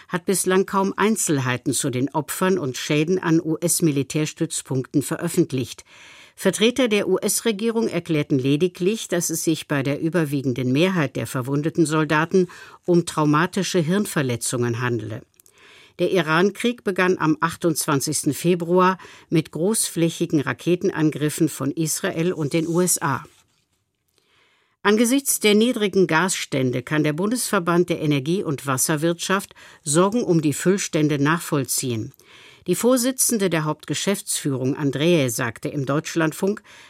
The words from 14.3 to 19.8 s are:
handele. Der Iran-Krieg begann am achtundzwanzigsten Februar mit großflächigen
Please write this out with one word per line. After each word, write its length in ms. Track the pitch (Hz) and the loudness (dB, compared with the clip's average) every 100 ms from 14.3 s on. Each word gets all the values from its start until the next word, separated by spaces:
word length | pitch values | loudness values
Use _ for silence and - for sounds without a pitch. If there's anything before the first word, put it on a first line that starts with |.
| 120 - 127 120 113 | -2 -4 -2 -2 -2
handele. 420 | 123 120 107 107 - _ - _ - - - - | -2 -2 -6 -12 -14 _ -20 _ -20 -20 -16 -4
Der 120 | 175 | 0
Iran-Krieg 720 | 185 156 160 202 196 240 240 - | 0 2 2 2 0 -4 -2 -4
begann 320 | 190 185 185 | 0 2 2
am 180 | 156 151 | 2 2
achtundzwanzigsten 920 | 160 - 175 156 - 139 156 147 156 | 0 0 -2 0 0 -2 -2 -2 -2
Februar 640 | 131 170 180 170 180 185 185 - - - | -2 0 0 2 4 4 0 -8 -20 -2
mit 220 | 151 156 | -2 -2
großflächigen 880 | 151 180 220 | -2 0 0